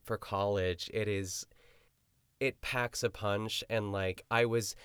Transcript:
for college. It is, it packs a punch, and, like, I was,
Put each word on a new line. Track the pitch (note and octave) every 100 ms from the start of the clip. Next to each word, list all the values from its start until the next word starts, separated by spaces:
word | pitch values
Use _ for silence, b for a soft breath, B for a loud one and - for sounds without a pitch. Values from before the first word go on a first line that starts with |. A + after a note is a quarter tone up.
for | - A2
college. | - G2 G2+ G2+ F#2 F2 -
It | - G#2+
is, | G2+ F#2+ - - - b b b b _ _ _ -
it | C3+ -
packs | - B2+ A#2+ -
a | A#2
punch, | - G#2 G2+ A2 - -
and, | A2+ G#2
like, | G2 F#2+ F2+ -
I | A#2 A#2+
was, | A#2 G#2 -